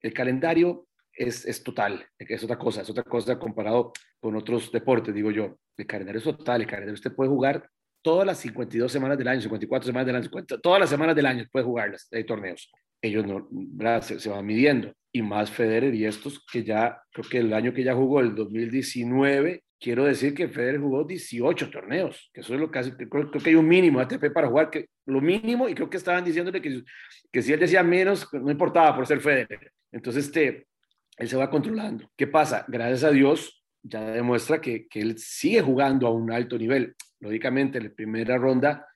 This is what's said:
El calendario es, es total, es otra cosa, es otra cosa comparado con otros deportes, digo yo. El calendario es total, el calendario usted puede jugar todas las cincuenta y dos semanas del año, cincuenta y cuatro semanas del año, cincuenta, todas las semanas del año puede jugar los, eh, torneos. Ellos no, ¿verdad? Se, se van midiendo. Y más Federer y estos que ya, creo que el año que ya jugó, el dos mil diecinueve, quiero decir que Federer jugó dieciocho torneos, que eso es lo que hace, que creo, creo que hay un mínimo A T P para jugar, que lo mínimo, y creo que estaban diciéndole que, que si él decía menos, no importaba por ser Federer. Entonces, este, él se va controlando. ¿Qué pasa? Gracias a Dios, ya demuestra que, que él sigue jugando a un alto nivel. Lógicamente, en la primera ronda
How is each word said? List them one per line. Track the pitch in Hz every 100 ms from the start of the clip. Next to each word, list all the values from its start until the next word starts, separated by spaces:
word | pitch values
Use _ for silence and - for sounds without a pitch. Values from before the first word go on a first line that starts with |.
El | 117
calendario | 110 127 131 165 170 175 175 _ _ _
es, | - 120 117 -
es | -
total, | - 120 101 95 - _
es | 113 113
otra | 110 117
cosa, | - -
es | 95
otra | 110
cosa | 117 120 107 117
comparado | 113 107 107 113 117 - _ _
con | 113 107
otros | 104 117 -
deportes, | 117 - 127 110
digo | 104 107
yo. | 107 101 - _ -
El | 104
calendario | 107 95 107
es |
total, | 160 151 - 120
el | 107
calendario | 101 98
usted | 104 -
puede | - 135
jugar | 139 135 143 - _ _ _
todas | 165 170 190
las | 170
cincuenta | 120 110 113 117
y |
dos | 123
semanas | 139 131 139
del | 123
año, | 131
cincuenta | 104 107 101
y |
cuatro | 131 120
semanas | 123 127
del | 123
año, |
cincuenta, | 101 - 175 120
todas | 175 190
las | 165
semanas | 143 160 156
del | 139
año | 123 113
puede | 135 120
jugar | 117 104
los, | - -
eh, | 117
torneos. | 110 110 98 85 - _ _ _
Ellos | 113 107 101
no, | 98 -
¿verdad? | - 95 98 110 117
Se, | - 95
se | 110
van | 101 101
midiendo. | 107 143 131 107 - _
Y | 123
más | 107 104 107
Federer | - 113 113 135
y | 113 107
estos | 107 156 143 -
que | 123
ya, | 110 110 117 - _
creo | - -
que | 127
el | 113
año | 107 117
que | 123
ya | 127
jugó, | 123 131 143
el | 123 104
dos | 104
mil | 110 117
diecinueve, | 127 131 123 120 127 139 139 151 175 _ _
quiero | - 120 143
decir | 123 135
que | 143 165
Federer | - 123 143
jugó | 143 135
dieciocho | 151 180 - 117 127 170 117
torneos, | - 95 151 180 - _
que | -
eso | -
es | 127
lo | 156
que | 143
hace, | 123 127
que | 120
creo, | 143 147
creo | 147
que | 156
hay | 160
un | 160
mínimo | 175 175 135
A | 127
T | 262
P | 147
para | 147 143
jugar, | 131 156
que | 156 - _ -
lo | 135
mínimo, | 147 202 220 240 254
y | 165
creo | 165
que | 185
estaban | 185 180
diciéndole | 180 160 175 -
que, | 156 127 - - - - _
que | -
si | 120
él | 151
decía | 170 185
menos, | 175 175 190 196 -
no | 143 135
importaba | 143 175 170 160 135
por | 123
ser | 147
Federer. | 147 139 113 104 - _ _
Entonces, | - 127 120 143
este, | 160 143 113 _ _ _ _ _ _
él | 117
se | 131
va | 135
controlando. | 147 139 220 107 110 - -
¿Qué | 143
pasa? | 160 147 113 -
Gracias | 127 117 127
a | 151
Dios, | 143 135 156 - _ _ _
ya | 110 110 110
demuestra | 113 120 120 113 156
que, | 135 113 -
que | 110
él | 107 113
sigue | - - 151 220
jugando | 147 131 139 135 123
a |
un | 113 113
alto | 117 120 120
nivel. | 117 135 120 - - _
Lógicamente, | 104 110 131 127 139 131
en | 107
la | -
primera | 110 113 113 127
ronda | 131 127 143 147 -